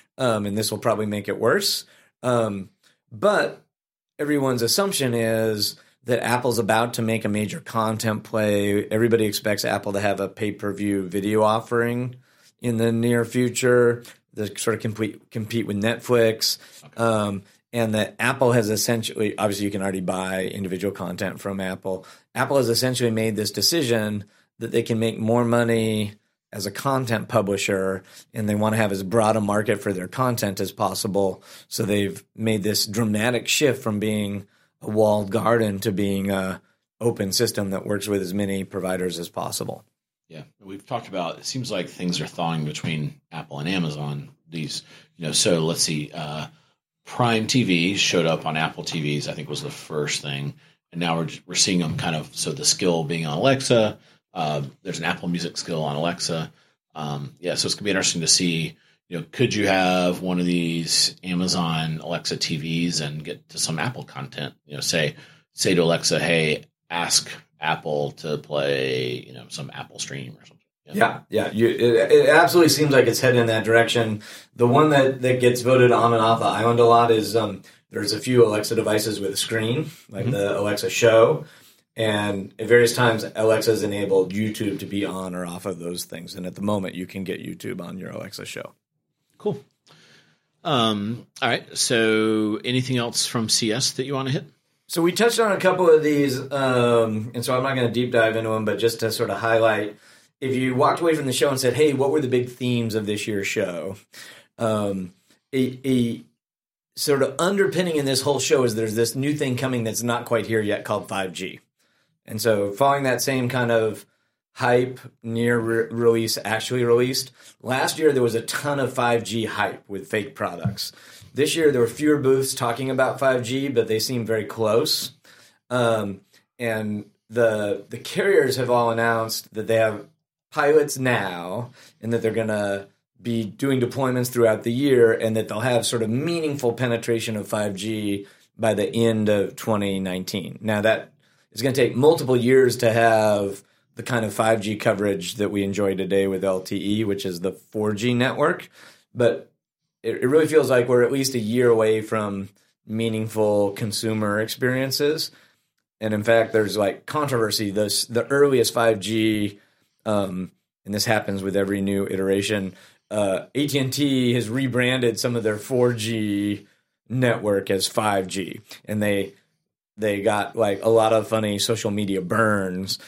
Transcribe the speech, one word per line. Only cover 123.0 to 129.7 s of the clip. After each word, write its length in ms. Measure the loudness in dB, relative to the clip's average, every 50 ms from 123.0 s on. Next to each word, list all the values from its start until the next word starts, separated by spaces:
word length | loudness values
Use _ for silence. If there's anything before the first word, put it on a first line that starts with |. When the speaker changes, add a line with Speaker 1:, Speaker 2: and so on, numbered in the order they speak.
| 2 0 0 2
Speaker 1:
five 240 | 2 2 2 2 0
G, 260 | -2 -4 -4 -2 0
but 200 | 0 0 0 2
they 100 | 0 -2
seem 280 | -2 -2 -2 -4 -2
very 180 | -2 -2 -2 -2
close. 680 | -4 -4 -2 0 2 2 2 2 2 0 -2 -4 -8 -12 _ _ -20 -20 -20 -20 -20 _ _ _ -4
Um, 500 | -2 0 2 2 2 0 -2 -4 -8 -10 -14 _ _ _ _ _ _ -6
and 480 | -4 -4 -4 -4 -4 -4 -6 -6 -8 -12 _ _ _ _
the, 560 | 0 2 2 4 2 2 0 -2 -4 -4 -6 -10
the 100 | -14 -14
carriers 580 | -12 -6 -4 0 2 4 4 4 4 4 2
have 140 | 0 0 2
all 200 | 2 4 4 2
announced 640 | 2 2 2 2 2 2 0 -2 -4 -8 -10 -10 -8
that 120 | -6 -2
they 100 | 0